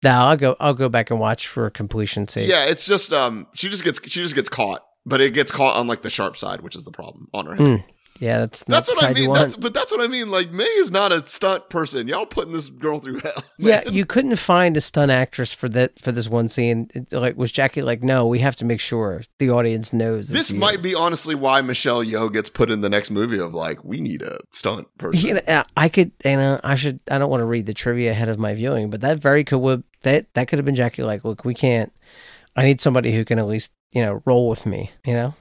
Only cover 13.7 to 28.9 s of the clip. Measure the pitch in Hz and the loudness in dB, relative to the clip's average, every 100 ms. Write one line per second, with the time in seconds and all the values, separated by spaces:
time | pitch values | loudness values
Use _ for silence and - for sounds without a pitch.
13.7 | 214 - 190 190 240 269 226 - 180 180 | 4 2 -2 0 0 2 -2 2 4 4
14.7 | 151 - - 143 131 127 - 120 - 127 | 2 0 2 4 4 2 -2 -6 -4 -4
15.7 | 117 127 _ - 120 110 117 113 - 120 | 0 0 _ -4 -4 -2 0 0 0 0
16.7 | 117 110 - 127 127 123 - 123 - 135 | 0 -2 -10 -6 -2 -2 -2 -4 0 -2
17.7 | - 135 117 123 131 117 120 135 127 120 | 0 -4 -2 0 2 2 2 0 0 -2
18.7 | 117 - 117 107 87 117 _ 131 120 117 | -2 -2 -2 -2 -4 -10 _ 2 2 2
19.7 | 113 110 117 113 110 104 208 - 196 202 | 0 -2 -2 0 -2 -2 -4 -2 0 0
20.7 | 202 180 175 165 165 156 147 135 135 131 | 0 -2 0 0 -2 -4 -2 4 4 2
21.7 | 123 143 120 113 110 113 107 104 - 104 | -2 0 0 0 0 0 -2 -4 0 0
22.7 | 110 101 101 101 101 113 107 87 85 80 | 2 2 0 0 -2 0 -2 -4 -4 -6
23.7 | 76 - 131 147 80 - - - - - | -6 -8 -8 -6 -6 -8 -12 -12 -8 -6
24.7 | 107 - _ 95 160 202 196 - 156 - | -6 -10 _ -2 0 2 0 2 0 0
25.7 | - 156 180 175 _ 139 139 135 135 - | 2 2 4 0 _ 0 2 2 0 0
26.7 | 139 143 131 - 139 139 131 113 117 104 | 0 0 -4 -4 -2 0 0 0 -2 -4
27.7 | 107 - 120 120 107 113 107 110 104 120 | -4 -2 0 0 0 -2 -2 -2 -2 -2
28.7 | 135 107 | -2 -2